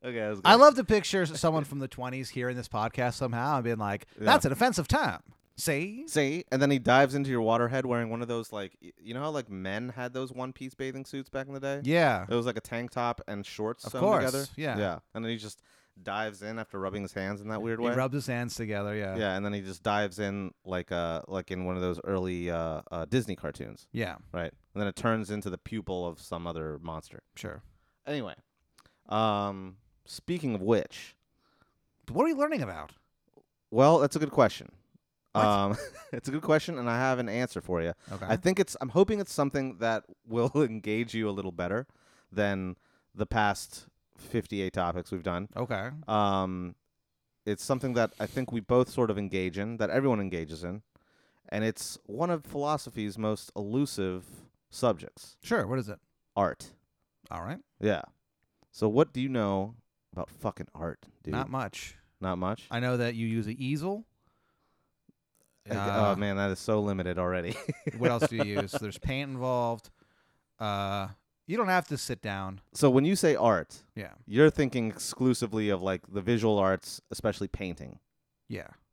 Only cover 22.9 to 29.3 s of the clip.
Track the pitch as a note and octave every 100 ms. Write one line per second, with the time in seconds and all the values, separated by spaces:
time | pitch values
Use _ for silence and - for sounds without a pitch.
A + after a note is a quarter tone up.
22.9 | E2+ D2+ B2+ G#2+ F#2 D2+ - A1 A1 -
23.9 | A#2+ G2+ D2+ - F2+ E2 - _ G2 G2+
24.9 | - A#2 A2+ G2 G#2 G2 F2+ - A2 G2
25.9 | F#2 F2 D#2+ - E2+ F2 E2 D#2 D2+ E2
26.9 | D#2+ - - _ - F#2+ D2+ - _ _
27.9 | _ - D3 G#2 - _ _ _ _ _
28.9 | _ - G#2+ A2